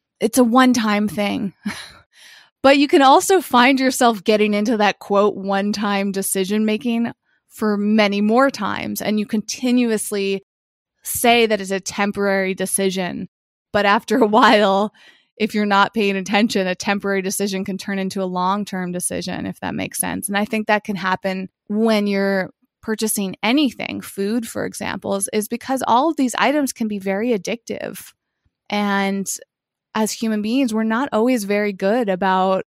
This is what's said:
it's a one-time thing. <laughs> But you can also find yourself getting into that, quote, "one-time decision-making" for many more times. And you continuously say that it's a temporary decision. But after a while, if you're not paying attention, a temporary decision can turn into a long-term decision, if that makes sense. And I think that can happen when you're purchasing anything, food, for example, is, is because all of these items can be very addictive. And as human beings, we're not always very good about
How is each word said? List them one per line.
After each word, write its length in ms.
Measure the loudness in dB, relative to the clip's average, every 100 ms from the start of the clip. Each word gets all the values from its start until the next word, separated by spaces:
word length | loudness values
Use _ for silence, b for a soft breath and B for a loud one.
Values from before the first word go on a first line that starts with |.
| _ -4
it's 180 | -2 2
a 60 |
one-time 640 | 4 4 4 4 2 0 -2
thing. 460 | -2 -4 -4 -6 -8 -10
<laughs> 80 | B B B B B B B B B
But 160 | 4 4
you 120 | 6
can 120 | 6
also 380 | 8 6 6 2
find 400 | 4 4 4 4
yourself 420 | 2 2 2 2
getting 320 | 2 2 2
into 220 | 0 0 2
that, 240 | 2 0
quote, 380 | 0 2 2 0
"one-time 760 | -2 -2 -2 -2 -2 -2 -2
decision-making" 1000 | -4 -4 -2 -2 0 0 0 -2 -2 -4 -8 _ _ _
for 300 | -4 -2 0
many 420 | 2 4 2 2
more 320 | 2 4 2
times. 500 | 0 -6 -6 -6 -6
And 160 | -4 -2
you 80 | -2
continuously 1200 | -4 -6 -6 0 2 2 -2 -4 -4 -4 -4 -8 _ _ _ _ _
say 440 | -10 -2 2 4 4
that 160 | 0
it's 100 | -2
a 80 | -6
temporary 760 | -6 -4 -2 0 0 0 0
decision. 760 | -2 -4 0 -2 -2 -4 -6 -12 _ _ _ _
But 140 | 0 4
after 320 | 2 2 2
a 100 | 4
while, 640 | 6 6 6 4 2 0 -6 b b b b
if 180 | -4 -2
you're 100 | 2
not 280 | 4 2
paying 240 | 2 0 -2
attention, 500 | 0 0 2 0 -2
a 80 | -2
temporary 460 | -2 -2 -2 -2
decision 420 | -2 -2 -4 -4
can 140 | -6 -8
turn 200 | -6 -4
into 240 | -4 -4
a 40 | -4
long-term 640 | -2 -2 -2 -4 -6 -6
decision, 540 | -4 -4 -6 -6 -6 -6
if 160 | -8
that 120 | -6
makes 240 | -6 -6 -6
sense. 300 | -6 -6 -4
And 100 | -4
I 60 |
think 240 | -2 -4 0
that 160 | -2
can 140 | -2 -6
happen 500 | -4 -4 -4 -6 -8 _ -6
when 380 | 0 2 2 0
you're 420 | 0 0 0 -4 _ _ _
purchasing 560 | -8 -4 -2 -2 -6 -4
anything, 600 | 0 2 2 -2 -10 -10
food, 440 | -10 -6 -4 -4 -4
for 200 | -6 -8
example, 500 | -6 -8 -6 -4 -4
is, 140 | -4
is 160 | -4 -4
because 340 | -6 -4 -4 2
all 220 | 2 2
of 80 | 0
these 180 | -2 0
items 360 | 0 0 -2
can 160 | -4 -6
be 100 | -4
very 300 | -4 -2 0
addictive. 840 | -2 -4 -8 -8 -10 -10 -12 -18 _ _ _ _ _ -6
And 600 | -2 0 0 0 -2 -4 -10 -14 _ _ _ _ -2
as 160 | -2
human 300 | -2 -4 -2
beings, 320 | 0 0 0
we're 100 | 0
not 260 | 0 -2 -2
always 340 | 0 2 2 0
very 280 | -2 -2
good 360 | -2 0 0 0
about 540 | 0 2 2 2 0 -4